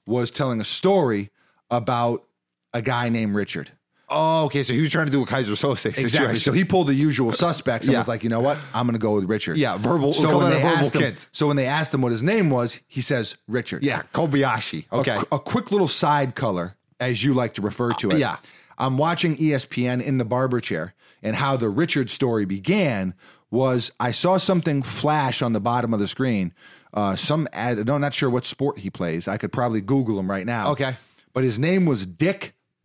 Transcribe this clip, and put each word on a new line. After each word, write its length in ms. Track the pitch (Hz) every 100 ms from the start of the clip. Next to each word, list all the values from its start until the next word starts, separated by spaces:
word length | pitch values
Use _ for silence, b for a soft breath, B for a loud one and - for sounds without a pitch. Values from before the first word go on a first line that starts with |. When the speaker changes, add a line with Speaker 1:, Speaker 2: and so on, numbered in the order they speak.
| -
Speaker 1:
was 260 | 120 120
telling 280 | - 135 113
a 40 | 104
story 640 | - 185 196 135 101 101 _ _ _ -
about 540 | 120 113 120 120 120 - _ _ _ _
a 80 | 120
guy 280 | 113 120 120
named 260 | 113 107 101
Richard. 360 | 98 80 - _ _ _ -
Speaker 2:
Oh, 380 | 147 160 160 151
okay. 160 | 143
So 100 | 127
he 80 | 123
was 100 | 156
trying 160 | 160 151
to 40 |
do 120 | 139
a 20 | 120
Kaiser 280 | 135 107
Soze 260 | 104 143 120
situation. 240 | 107 - 117
Speaker 1:
Exactly. 340 | 143 127 113
So 120 | 143
he 120 | 170
pulled 220 | 190 190 147
the 60 |
usual 380 | 135 151 127 117
suspects 540 | 110 170 151 - 113 135
and 60 |
Speaker 2:
Yeah. 40 | 120
Speaker 1:
was 100 | -
like, 160 | 113
"You 60 | 113
know 100 | 113
what? 200 | 131 151 139
I'm 140 | 110 120
gonna 140 | 113
go 160 | 110 104
with 80 | 92
Richard." 300 | 107 - 147
Speaker 2:
Yeah, 200 | 123 92
verbal, 360 | 131 170 139
Speaker 1:
So 160 | 147 156
Speaker 2:
call 80 | 147
Speaker 1:
when 80 | -
Speaker 2:
that 0 |
a 40 | 139
Speaker 1:
they 40 |
Speaker 2:
verbal 160 | 165 165
Speaker 1:
asked 160 | 143 151
him, 60 |
Speaker 2:
kint. 260 | 139 - -
Speaker 1:
so 160 | - 147
when 80 | 143
they 100 | 131
asked 260 | 151 156
him 100 | 135
what 100 | 123
his 100 | 113
name 300 | 156 220 170
was, 280 | 127 120 - _
he 140 | 131
says, 340 | - 131 104 - -
"Richard." 340 | 120 - -
Speaker 2:
Yeah, 220 | 139 - -
Kobayashi. 720 | - 160 139 135 113 - 160 -
Speaker 1:
A 40 | 123
Speaker 2:
Okay. 180 | 131 104
Speaker 1:
qu-, 100 | -
a 80 | 139
quick 320 | - 240 -
little 160 | 202 156
side 480 | - 156 147 135 -
color, 400 | 120 90 87 - _ -
as 240 | 123 117
you 100 | 131
like 220 | 127 117 -
to 80 |
refer 260 | 101 104 120
to 180 | 117 107
it. 80 | 151
Speaker 2:
Yeah. 160 | 117 - B B B -
Speaker 1:
I'm 200 | 131 131
watching 380 | 160 175 175 143
E 160 | 156 139
S 100 | -
P 220 | 123 123
N 140 | 127
in 180 | 139 131
the 60 | 113
barber 340 | 123 131 120
chair, 340 | - 85 90 b b b
and 120 | 104 110
how 200 | 139 135
the 120 | 113
Richard 420 | 101 170 147 123
story 340 | - 127 110 98
began 720 | 98 98 208 160 104 95 90 b b b
was 420 | 117 131 127 - -
I 120 | 123
saw 260 | - 175 190
something 460 | - 180 160 143
flash 580 | 123 - 147 151 135 -
on 120 | 123
the 60 | 110
bottom 340 | 113 123 117 110
of 40 |
the 80 | 101
screen. 460 | - 131 107 90 B B B B
Uh, 220 | 104 98 95
some 320 | - 151 151
ad, 320 | - 120 110 110
no, 100 | 147
not 160 | 143
sure 160 | - 139
what 160 | 123 -
sport 320 | - 139 -
he 120 | 95
plays. 360 | - 85 82 90
I 100 | 107
could 140 | 98
probably 300 | - 120 110
Google 380 | 98 135 117 101
him 100 | 95
right 160 | 98 104
now. 240 | 120 107
Speaker 2:
Okay. 240 | 143 135 127 b b b
Speaker 1:
But 100 | 131
his 140 | 131 107
name 280 | 160 190 170
was 180 | 117 92
Dick 480 | 85 170 196 - - _ _